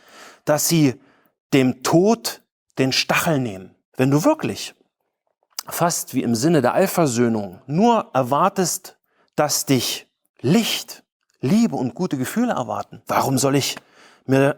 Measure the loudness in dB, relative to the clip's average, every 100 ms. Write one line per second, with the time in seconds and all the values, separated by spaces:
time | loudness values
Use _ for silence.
0 | _ -20 -20 -8 -2 -2 0 2 2 0
1 | _ _ _ _ _ 2 2 0 0 2
2 | 2 0 -4 -12 _ _ _ -2 -2 -2
3 | -2 -2 0 -2 -4 -8 -16 _ _ -2
4 | 2 2 2 0 -4 -8 -12 -16 _ _
5 | _ _ _ _ _ -18 -10 -4 -2 -2
6 | -6 -4 -2 0 2 2 2 2 0 2
7 | 0 2 0 0 -6 -12 -6 2 4 2
8 | 0 -2 0 2 0 0 -2 -4 -12 -20
9 | _ _ _ -2 -2 -2 0 0 0 -6
10 | -12 _ _ _ 0 2 0 -6 -10 -20
11 | _ _ _ _ 0 2 2 0 -6 -4
12 | -6 -4 -4 -2 -2 -2 -4 -6 -10 -14
13 | -4 -2 0 0 2 0 -2 -8 -16 _
14 | -20 _ 0 2 2